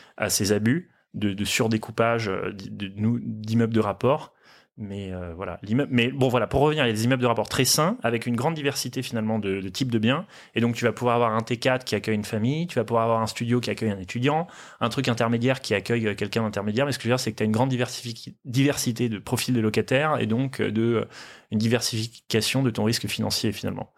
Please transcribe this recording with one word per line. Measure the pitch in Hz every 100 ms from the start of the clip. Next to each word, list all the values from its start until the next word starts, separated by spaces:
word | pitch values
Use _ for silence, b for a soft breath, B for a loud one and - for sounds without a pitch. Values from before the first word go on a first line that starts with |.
| B B
à | 104
ces | - 101
abus | 104 110 156 - b b
de, | 104 104
de | 98
surdécoupage, | 104 - 113 110 - - 117 117 107
euh, | 95 98
d-, | 98 98
de, | 104 98
de, | 101
nous, | 110 117
d'immeubles | 120 107 107 117 113
de | 110
rapport. | 104 98 120 151 - _ b b b -
Mais, | 101 98 95
euh, | 92 87 82
voilà, | 92 85
l'immeuble, | - 123 143
mais | 123 120
bon, | 139 131
voilà, | 120 101
pour | 135
revenir, | 151 151
il | 120
y |
a |
des | 107
immeubles | 120 131
de | 123
rapport | 110 104
très | -
sains, | 127 - 165 254
avec | 120 117 123
une |
grande | 120 147
diversité | 156 143 135 127 135
finalement | 127 117 107 110
de, | 98 95
de | 95
types | - 131
de | 113
biens. | 110 151 214 B B 120
Et |
donc, | 120
tu | 113
vas | 120
pouvoir | 107 123
avoir | 120 117
un | 110
T | 113 120
quatre | 131 127
qui | -
accueille | 104 110 107
une |
famille, | 98 110 117 156 175
tu |
vas | 123
pouvoir | 110 117
avoir | 113 113
un | 110
studio | - 120 123
qui | 117
accueille | 107 110
un | 101
étudiant, | 90 120 131 156 180 B B B
un | 120
truc | 143 131
intermédiaire | 117 117 120 127 131
qui | -
accueille, | 101 98 117 107
euh, | 101
quelqu'un | 104 117
d'intermédiaire. | 110 101 104 107 143
Mais |
ce | 135
que |
je | 113
veux |
dire, | 127
c'est | 117
que | 107
t'as |
une | 110
grande | 110 135
diversifi-, | 123 123 - 120 110 - -
diversité | 143 123 139 135 131 110 123
de | 101
profils | - 123 -
de | 120
locataires | 107 110 104 131 156 139
et | 110
donc, | 117 135 -
euh, | 104
de, | 107
euh, | 117 110 110 B B B B
une | 107
diversification | 113 117 - 110 117 - - 110 - 131
de | 127
ton | 110
risque | 107 113 113
financier | - 107 - 110
finalement. | 101 101 98 101